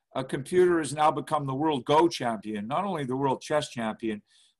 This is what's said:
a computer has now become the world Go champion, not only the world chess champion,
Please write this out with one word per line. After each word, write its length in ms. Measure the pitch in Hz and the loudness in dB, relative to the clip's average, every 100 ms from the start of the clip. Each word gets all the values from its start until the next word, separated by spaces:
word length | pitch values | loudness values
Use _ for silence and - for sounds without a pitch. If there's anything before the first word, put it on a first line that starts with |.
| _ 131 | _ -8
a 80 | |
computer 560 | 131 151 135 180 180 170 | -4 -6 0 4 4 4
has 140 | 139 | 0
now 180 | 151 151 | 2 2
become 340 | 147 - 151 139 | 2 -2 -2 -2
the 80 | |
world 320 | 135 156 139 120 | -2 0 0 2
Go 220 | 151 170 | 4 4
champion, 600 | - 123 110 104 107 107 | 2 -4 -4 -6 -6 -4
not 180 | 156 202 | -4 -2
only 180 | 165 | -4
the 120 | 127 131 | -4 0
world 260 | 139 123 | 0 0
chess 280 | - 151 143 | 0 -2 -2
champion, 520 | 120 110 107 113 104 - _ _ _ | -6 -6 -4 -6 -6 -10 _ _ _